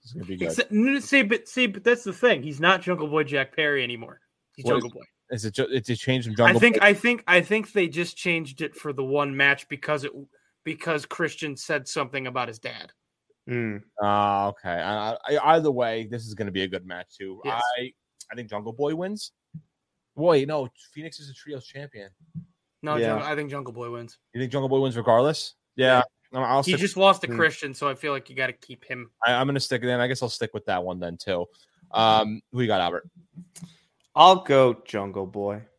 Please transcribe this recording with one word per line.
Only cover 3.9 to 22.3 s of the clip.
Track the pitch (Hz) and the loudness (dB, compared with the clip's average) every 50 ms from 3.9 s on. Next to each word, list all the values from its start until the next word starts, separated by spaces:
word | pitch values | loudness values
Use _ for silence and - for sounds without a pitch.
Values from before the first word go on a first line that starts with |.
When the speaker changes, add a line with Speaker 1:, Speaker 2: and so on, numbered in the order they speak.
| 123 113 113 - - _ _ _ _ _ _ _ _ | -6 -10 -12 -16 -18 _ _ _ _ _ _ _ _
Speaker 2:
He's | - 131 | -6 0
Speaker 1:
What | 120 120 | 2 2
Speaker 2:
Jungle | 120 117 120 | 2 0 -4
Speaker 1:
is, | - | -12
Speaker 2:
Boy. | - - _ _ _ _ _ | -16 -20 _ _ _ _ _
Speaker 1:
is | 123 113 101 | -10 -6 -6
it? | 110 101 | -6 -2
Ju-, | - 131 - | -2 -2 0
it's | 131 131 107 - | 0 -4 -2 -2
a | 120 | -4
change | 107 - - 131 131 120 | -4 0 0 0 0 0
from | 113 107 | -4 2
Speaker 2:
I | |
Speaker 1:
Jungle | 107 117 117 - 117 | 6 6 8 8 8
Speaker 2:
think, | - 240 220 220 | 6 6 6 6
Speaker 1:
Boy? | 196 | 6
Speaker 2:
I | 208 208 | 6 4
think, | 208 - 240 240 220 - | 4 2 -2 -2 -2 0
I | - 180 180 | 4 4 4
think | 175 - 208 220 208 - - | 4 4 -2 -2 -2 -2 -2
they | 208 180 165 | 0 0 0
just | 139 165 175 175 - | -2 -6 -6 -6 -8
changed | - - 180 170 165 160 135 135 - | -6 -4 -2 -2 -2 -4 -8 -10 -8
it | 160 143 - | -10 -10 -8
for | - - 151 139 | -10 -10 -10 -6
the | 127 135 | -6 -4
one | 131 139 143 143 143 135 | -2 0 0 0 -2 0
match | 135 139 143 139 139 - _ | 2 2 2 2 0 -4 _
because | 151 - - - 151 147 131 | -14 -10 -4 -4 -4 -4 -4
it, | 143 - 139 143 _ _ _ _ _ _ _ _ | -8 -12 -12 -20 _ _ _ _ _ _ _ _
because | 160 160 - - 165 160 151 - | -12 -12 -8 -4 -4 -4 -4 -4
Christian | - - - 175 151 - - 165 151 139 | -8 -6 -4 -4 -6 -4 -8 -10 -10 -10
said | 131 - - 160 143 131 | -10 -6 -4 -4 -4 -4
something | - - 160 143 123 135 135 131 | -6 -6 -6 -6 -4 -6 -8 -8
about | 127 123 131 123 117 | -6 -6 -6 -6 -6
his | 110 110 | -8 -12
dad. | - 127 120 110 - - _ _ _ _ _ _ _ _ _ _ _ - | -14 -14 -12 -12 -18 -20 _ _ _ _ _ _ _ _ _ _ _ -6
Speaker 3:
Mm. | 123 120 117 110 104 101 104 _ _ - | -4 -4 -4 -4 -6 -10 -12 _ _ -4
Speaker 1:
Ah, | 104 104 104 104 104 101 101 98 98 101 | 0 2 2 4 4 2 2 0 0 -2
okay. | 101 - - 95 | -4 -6 -8 -6
I, | 87 85 82 92 104 107 104 110 117 | -6 -4 -4 -4 -4 -4 -4 -6 -8
I, | - - - 147 147 127 147 165 | -8 -6 -4 -4 0 4 4 4
either | 165 156 151 | 4 4 0
way, | 131 123 120 113 113 113 113 104 | 0 0 -2 -2 -2 -4 -6 -8
this | 117 120 113 | -10 -10 -10
is | 110 107 | -12 -8
gonna | 98 110 101 90 | -8 -8 -6 -4
be | 95 95 | -4 -4
a | 95 | -4
good | 92 92 90 | -4 -8 -10
match | 92 90 90 90 _ _ _ | -10 -12 -12 -14 _ _ _
too. | 101 95 95 101 - | -14 -14 -14 -10 -8
Speaker 2:
Yes. | 139 113 117 123 123 123 123 | -6 -4 -2 -2 -2 -2 -4
Speaker 1:
I, | 123 127 _ _ _ _ _ _ - _ | -8 -10 _ _ _ _ _ _ -20 _
I | 110 | -14
think | 120 120 104 | -14 -14 -10
Jungle | 107 104 104 113 117 | -10 -10 -10 -10 -8
Boy | 120 143 147 160 | -4 -4 -4 -4
wins. | 165 180 190 208 208 - - _ _ _ _ _ 160 _ _ _ _ _ _ _ _ _ _ _ | -6 -8 -10 -10 -12 -14 -16 _ _ _ _ _ -20 _ _ _ _ _ _ _ _ _ _ _
Wait, | - 156 175 165 143 135 | -2 2 4 4 4 2
no, | 139 156 151 131 120 _ _ - _ _ | 0 -4 -4 -4 -6 _ _ -20 _ _
Phoenix | 147 156 165 147 - | -16 -16 -16 -16 -18
is | 147 139 | -20 -20
a | 131 | -20
trios | - - 147 147 131 120 | -20 -16 -14 -14 -14 -14
champion. | - - 139 143 139 _ 110 101 98 95 _ _ _ | -16 -18 -18 -18 -18 _ -18 -20 -20 _ _ _ _